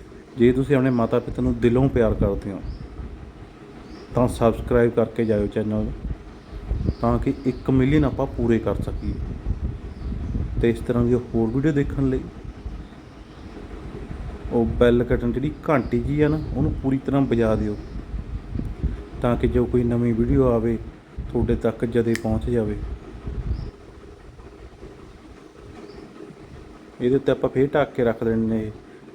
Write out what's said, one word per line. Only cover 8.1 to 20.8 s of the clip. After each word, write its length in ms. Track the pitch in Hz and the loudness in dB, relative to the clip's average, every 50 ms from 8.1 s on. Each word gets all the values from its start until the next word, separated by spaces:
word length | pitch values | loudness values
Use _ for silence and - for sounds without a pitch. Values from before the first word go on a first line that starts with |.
| 117 127 135 135 | 2 0 -2 -2
ਪੂਰੇ 320 | - - 120 117 113 110 | -2 0 2 4 4 4
ਕਰ 220 | - 104 101 - | 2 0 -2 -2
ਸਕੀਏ। 320 | - - - - - - - - - - - - - - - - - - - - - - - - - - - - - - - - - - - - | -2 -4 -4 -4 -4 -4 -4 -4 -4 -6 -6 -4 -2 -4 -2 -2 -2 -6 -6 -6 -10 -12 -10 -8 -6 -6 -6 -4 -4 -4 -2 -2 -2 -2 -2 0
ਤੇ 80 | 113 117 | 2 2
ਇਸ 100 | 113 113 | 2 0
ਤਰ੍ਹਾਂ 240 | - - 120 120 120 | -2 -2 0 2 2
ਦੀ 80 | 120 123 | 4 2
ਹੋਰ 360 | 120 - - - 113 113 110 | 2 0 0 0 0 0 2
ਵੀਡੀਓ 220 | 117 135 139 160 | 0 0 0 2
ਦੇਖਣ 360 | 147 143 143 - - 131 135 131 | 2 2 0 0 0 0 0 0
ਲਈ 100 | 131 127 - - - - - - - - - - - - - - - - - - - - - - - - - - - - - - - - - - - - - - - - - - - - - - | 0 -2 -4 -8 -12 -14 -14 -14 -12 -12 -10 -10 -10 -10 -12 -14 -16 -18 -20 -20 -18 -20 -20 -18 -18 -18 -16 -16 -16 -14 -14 -14 -14 -14 -14 -12 -12 -12 -10 -10 -10 -10 -10 -10 -10 -10 -6 -2
ਉਹ 140 | 120 120 117 117 117 - | 0 2 2 2 2 4
ਬੈਲ 240 | 123 120 117 120 117 | 6 6 6 4 4
ਬਟਨ, 280 | - 127 117 123 120 | 2 0 0 0 0
ਜਿਹੜੀ 200 | 113 127 135 151 - - - - | -2 0 -2 -4 -4 -4 0 2
ਘੰਟੀ 300 | 151 127 110 - - 120 | 2 2 2 2 0 0
ਜੀ 220 | 120 131 143 147 | 0 0 2 2
ਆ 60 | 151 147 | 4 2
ਨਾ, 120 | 156 156 143 - - | 2 0 -2 -4 -2
ਉਹਨੂੰ 160 | - 147 147 - | 0 0 0 0
ਪੂਰੀ 240 | - - 135 135 135 | -2 0 0 0 0
ਤਰ੍ਹਾਂ 240 | - - 131 139 135 | 0 0 2 2 2
ਵਜਾ 300 | 120 120 117 113 110 110 | 4 2 2 4 4 2
ਦਿਓ, 200 | 104 107 107 104 - - - - - - - - - - - - - - - - - - - - - - - - - - - - - | 2 0 -2 -4 -6 -8 -10 -10 -12 -10 -8 -8 -8 -8 -6 -8 -8 -8 -8 -6 -6 -6 -6 -6 -4 -4 -4 -4 -6 -10 -12 -6 -2
ਤਾਂ 140 | - 123 117 120 | 0 0 2 2
ਕਿ 100 | 127 117 | 2 2
ਜੋ 180 | 117 123 120 | 2 2 2
ਕੋਈ 180 | - 123 123 120 | 2 2 2 2
ਨਵੀਂ 300 | 120 120 120 120 120 113 | 2 2 2 2 2 2
ਵੀਡੀਓ 340 | 110 120 123 139 135 131 123 | 2 2 4 4 4 4 4
ਆਵੇ 300 | 117 113 110 117 113 110 | 4 4 2 0 0 -2